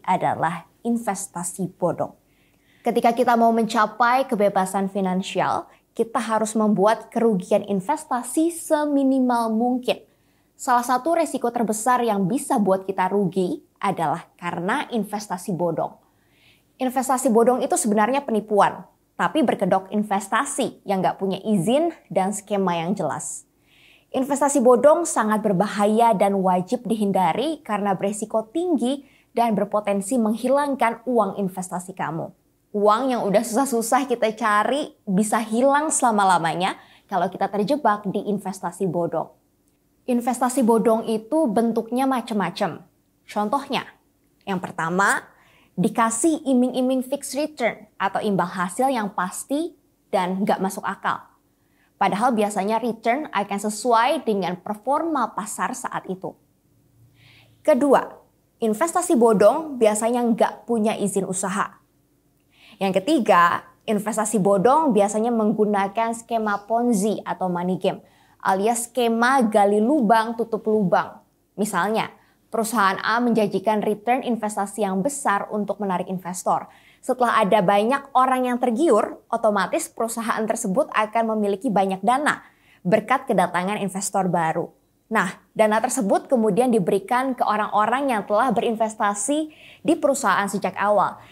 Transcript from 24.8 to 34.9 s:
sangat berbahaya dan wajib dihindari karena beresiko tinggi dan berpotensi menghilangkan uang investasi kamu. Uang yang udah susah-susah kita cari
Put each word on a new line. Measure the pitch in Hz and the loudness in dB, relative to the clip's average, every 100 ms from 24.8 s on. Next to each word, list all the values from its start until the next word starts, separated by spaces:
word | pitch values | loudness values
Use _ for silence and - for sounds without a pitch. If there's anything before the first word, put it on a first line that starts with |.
| 294 - | 6 4
sangat | 330 277 214 214 | 2 0 0 0
berbahaya | 208 175 202 190 208 214 233 | 2 0 0 0 2 4 4
dan | 190 202 202 | 4 2 2
wajib | 185 185 180 247 185 | 2 0 0 -6 -2
dihindari | 214 202 190 175 175 294 302 - | -2 0 2 0 0 -4 -6 -6
karena | 208 202 185 | -4 -2 -2
beresiko | 196 208 214 220 220 | -2 -4 -4 -4 -4
tinggi | 330 359 277 240 285 - _ _ | -4 0 0 0 -4 -10 _ _
dan | - 233 208 | -2 0 0
berpotensi | 202 208 208 202 190 262 | 0 -2 -2 -4 0 0
menghilangkan | 214 220 247 277 285 269 233 226 | 0 0 0 0 0 0 -2 -2
uang | - 233 196 - | -2 0 0 -2
investasi | 190 185 180 180 180 | -6 -6 -8 -10 -10
kamu. | 185 147 160 139 _ _ _ _ 208 | -8 -6 -6 -10 _ _ _ _ 2
Uang | 208 214 262 | 2 4 0
yang | 233 | -2
udah | 196 196 | 2 0
susah-susah | 226 220 269 233 220 262 | 2 0 0 -2 0 0
kita | 277 240 220 220 | 0 0 -2 0
cari | 226 208 220 277 - | 0 2 2 -2 -4